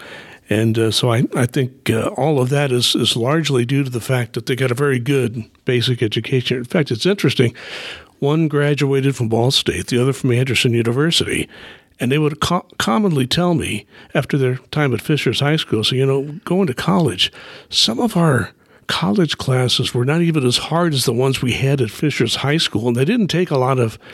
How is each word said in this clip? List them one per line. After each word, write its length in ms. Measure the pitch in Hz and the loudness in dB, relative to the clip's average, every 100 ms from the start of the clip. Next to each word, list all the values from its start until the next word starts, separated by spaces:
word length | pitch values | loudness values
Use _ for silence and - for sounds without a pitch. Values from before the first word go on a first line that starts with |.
| - - - - - | -16 -18 -20 -16 -2
And, 300 | 107 113 113 | 0 2 2
uh, 120 | 110 | 0
so 220 | - 127 | 2 2
I, 120 | 117 - - | 2 0 0
I 80 | |
think, 460 | 120 147 127 - - | 0 0 -4 -4 -2
uh, 180 | 110 - - | -2 -2 -2
all 240 | 147 143 | 0 2
of 80 | 127 | 2
that 240 | 143 143 | 0 0
is, 220 | 123 117 | 0 2
is 220 | 151 120 123 | 0 0 0
largely 500 | 120 160 147 127 120 | 0 0 2 0 0
due 180 | 139 | 0
to 60 | 135 | -2
the 100 | 120 | -4
fact 320 | - 131 117 | -2 -2 -2
that 140 | 120 - | -6 -4
they 100 | 123 | -2
got 140 | 131 | -2
a 40 | |
very 240 | 120 143 127 | 0 0 0
good 460 | 120 139 120 117 - _ - | 0 0 0 -4 -10 _ -2
basic 360 | 123 120 120 | 0 0 0
education. 540 | 110 113 - 131 - 127 | 0 -2 -2 -2 0 -4
In 80 | |
fact, 260 | 123 180 139 | -2 0 0
it's 140 | 117 | 0
interesting. 500 | 175 202 139 - 120 - - - - - - _ | 0 2 2 2 0 -2 -12 -14 -14 -16 -20 _
One 300 | 139 156 160 | 0 2 2
graduated 680 | 147 147 143 139 135 135 | 2 0 2 2 2 0
from 140 | 135 113 | 0 0
Ball 220 | 113 117 | 2 2
State, 380 | - - 90 87 | 2 0 -2 0
the 120 | 123 | 2
other 140 | 131 | 2
from 180 | 131 127 | 2 0
Anderson 400 | 120 131 110 127 | 2 2 0 2
University. 760 | 117 113 123 160 - 101 - - - - - _ - | 2 0 0 0 0 0 -2 -6 -10 -20 -20 _ -6
And 100 | 127 | 0
they 80 | 147 | 2
would 220 | 147 156 | 0 -2
co-, 260 | - 185 - - | -2 -2 -4 -6
commonly 480 | - 226 202 147 127 | -2 2 2 0 0
tell 260 | 165 175 | 0 0
me 340 | 165 - 104 - - - | 0 -2 -6 -10 -20 -6
after 240 | - - 143 | -4 -2 0
their 180 | 127 127 - | 0 -2 -6
time 240 | 156 143 | -2 0
at 80 | 117 | 0
Fishers 380 | - 147 131 107 | -2 0 0 0
High 160 | 139 151 | 0 0
School, 280 | - 110 | 0 -2
so, 120 | 104 131 | 0 0
you 100 | 135 | 0
know, 160 | 135 147 151 | 0 -4 -8
going 220 | - 180 180 | -4 0 0
to 80 | |
college, 560 | - - 190 143 90 - - - - - | -2 0 2 2 0 -4 -6 -20 -20 -6
some 320 | - - 233 | -2 0 0
of 160 | 240 180 | 0 2
our 360 | 165 123 95 - _ - - | 4 2 0 -10 _ -14 -6
college 500 | - 175 208 156 - | -2 0 2 0 0
classes 560 | - 127 127 - 120 | 0 0 2 0 0
were 140 | 123 127 | 0 0
not 160 | 160 | 2
even 240 | 170 156 127 | 2 2 2
as 100 | 120 | 0
hard 380 | - 165 175 | 0 0 2
as 100 | 139 | 0
the 80 | 127 | 0
ones 300 | 117 135 131 | 2 0 0
we 100 | 127 | -2
had 260 | 98 135 139 | 0 0 2
at 80 | 113 | 0
Fishers 460 | - 151 - 117 - | -2 -2 0 -2 0
High 200 | 131 156 | 0 0
School, 320 | - 104 120 | 0 -2 0
and 80 | 120 | 2
they 80 | |
didn't 220 | 143 247 175 | 2 2 0
take 240 | 165 180 | 0 0
a 80 | 139 | 0
lot 200 | 127 127 | 2 2
of 200 | 113 - - | 0 -4 -16